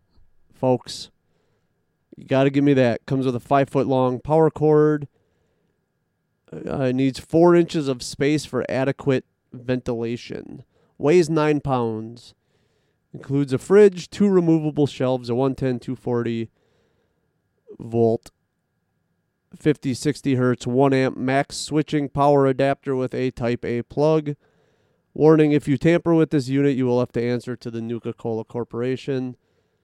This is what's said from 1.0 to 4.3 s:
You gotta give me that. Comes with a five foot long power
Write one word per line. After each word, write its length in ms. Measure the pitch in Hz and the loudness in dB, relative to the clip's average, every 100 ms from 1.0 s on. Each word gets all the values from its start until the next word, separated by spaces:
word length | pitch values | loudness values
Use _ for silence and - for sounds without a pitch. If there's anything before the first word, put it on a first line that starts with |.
| - _ _ _ _ _ _ _ _ _ _ - | -16 _ _ _ _ _ _ _ _ _ _ -18
You 80 | - | -2
gotta 240 | 131 139 | 2 4
give 160 | 139 143 | 4 4
me 80 | |
that. 320 | 135 123 110 - | 4 2 0 -4
Comes 200 | 135 131 | -2 -2
with 120 | 120 | -4
a 20 | |
five 300 | - 139 139 | 0 0 2
foot 180 | 139 120 | -2 0
long 320 | 131 127 123 | 0 0 -2
power 320 | - | 0